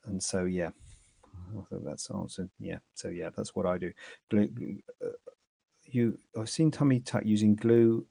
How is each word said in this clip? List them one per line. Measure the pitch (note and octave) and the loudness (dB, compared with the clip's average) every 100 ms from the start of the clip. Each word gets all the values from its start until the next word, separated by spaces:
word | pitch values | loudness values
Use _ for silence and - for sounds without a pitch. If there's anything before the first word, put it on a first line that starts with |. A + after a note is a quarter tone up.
| - | -8
And | F#2+ | -6
so, | - G2 F#2 | -4 -2 0
yeah, | F2+ E2+ - - - _ _ _ F#2 F2+ | -2 -4 -8 -20 -20 _ _ _ -18 -12
I | G#2+ F#2+ | -12 -10
think | F#2 | -10
that's | C#2 D2+ - | -8 -10 -8
answered. | G2 - - F#2 _ | -8 -8 -8 -12 _
Yeah. | - E2+ _ | -12 -12 _
So, | - - | -14 -10
yeah, | F2 E2 - | -8 -8 -8
that's | G2+ | -8
what | - F2+ | -4 -2
I | F#2 | -2
do. | F2+ - - - _ | -4 -10 -20 -20 _
Glue, | G#2+ G#2 A#2+ A2+ G2+ - - | 2 2 0 -10 -10 -14 -10
uh, | - - - _ _ _ _ _ | -10 -10 -16 _ _ _ _ _
you, | _ B2+ A#2 - _ - | _ 0 0 0 _ -10
I've | A2 | -8
seen | - D#3+ | 2 2
tummy | - C#3+ B2+ | 4 2 2
tuck | A2+ A2+ G#2+ | 0 -4 2
using | G#2+ G#2+ | 4 6
glue | G#2+ A#2 A#2 A#2 A2+ - | 6 6 8 8 4 -2